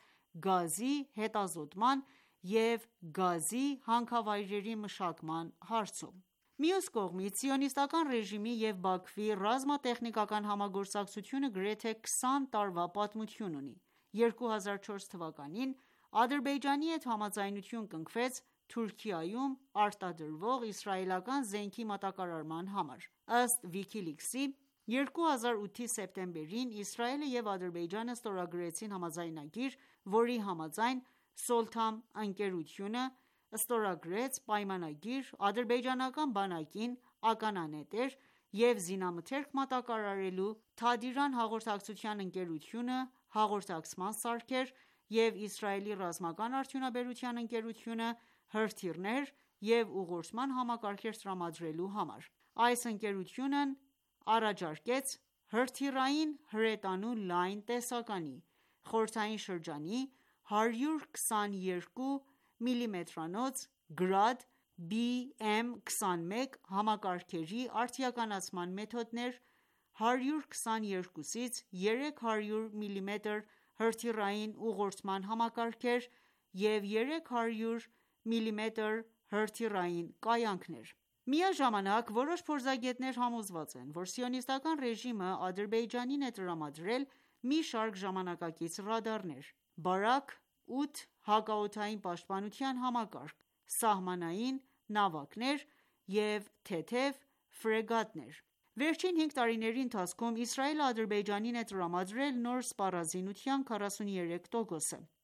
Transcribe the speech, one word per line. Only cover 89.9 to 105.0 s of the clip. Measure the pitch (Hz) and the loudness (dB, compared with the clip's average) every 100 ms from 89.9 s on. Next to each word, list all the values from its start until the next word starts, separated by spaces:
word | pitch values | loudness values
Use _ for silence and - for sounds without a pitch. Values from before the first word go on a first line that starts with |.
| 190 214 269 277 - _ _ - | 4 4 4 2 -18 _ _ -6
ութ | 254 294 - - _ | -2 -2 -4 -16 _
հակաօդային | - 214 220 208 208 214 208 214 | 2 2 4 0 0 -2 -4 -4
պաշտպանության | 190 170 - 196 202 - 269 247 | -4 -6 -4 -4 -4 -2 -2 0
համակարգ, | 254 233 220 226 - - _ _ - | 0 0 -2 -6 -12 -14 _ _ -6
սահմանային | - 226 196 185 180 165 185 254 269 _ _ - | 2 4 4 2 -2 -2 0 -2 -2 _ _ -2
նավակներ | 208 196 156 139 208 254 285 - _ _ _ - | 2 4 2 -8 -4 0 -2 -4 _ _ _ 0
և | 208 214 208 208 _ | 2 2 0 -4 _
թեթև | - 175 - 240 277 262 _ _ _ - | -6 -4 -2 0 0 -2 _ _ _ -6
ֆրեգատներ։ | 220 220 214 226 220 160 117 - _ _ _ 220 | 0 0 2 0 0 -6 -12 -16 _ _ _ -2
Վերջին | 311 320 370 330 | 0 2 2 2
հինգ | 311 269 | 2 2
տարիների | 233 226 220 233 | 2 2 0 0
ընթացքում | 247 208 175 - 233 226 | 0 0 -2 -2 -2 0
Իսրայելը | 233 - 277 302 269 | -2 0 0 2 2
Ադրբեջանին | 226 214 208 202 202 233 240 | 2 2 2 2 0 0 -2
է | 226 | -4
տրամադրել | 196 170 180 190 226 285 247 | -2 0 0 0 0 0 0
նոր | 240 247 | 0 -2
սպառազինության | 240 - 190 175 160 185 190 - 269 269 269 | -4 0 0 2 0 -2 -4 -4 0 0 2
քառասուն | 208 202 196 202 | 0 -2 -2 -2
երեք | 190 170 175 - | 0 0 -2 -2
տոկոսը։ | 233 220 160 - - | -2 -2 -2 -2 -4